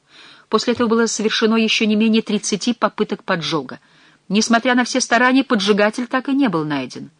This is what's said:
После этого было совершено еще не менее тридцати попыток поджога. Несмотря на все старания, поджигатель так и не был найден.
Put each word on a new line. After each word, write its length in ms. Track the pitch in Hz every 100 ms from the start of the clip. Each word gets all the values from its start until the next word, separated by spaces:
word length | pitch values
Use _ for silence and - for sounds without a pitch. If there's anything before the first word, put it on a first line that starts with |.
| _ - - - -
После 240 | 220 -
этого 120 | 233 240
было 200 | 226 226
совершено 500 | - 214 - 220 226
еще 300 | 220 - 220
не 100 | 214
менее 240 | 220 220
тридцати 540 | - 208 - 202 247
попыток 500 | 233 208 - 214 196
поджога. 560 | - 180 147 156 131 - _ _ _ _ -
Несмотря 460 | 196 220 233 254
на 100 | 247
все 160 | 240 254
старания, 420 | - 233 254 262
поджигатель 640 | 262 226 190 208 208 233 247
так 220 | 262 262
и 60 |
не 140 | 277 262
был 160 | 165
найден. 460 | 151 143 123 - 139 _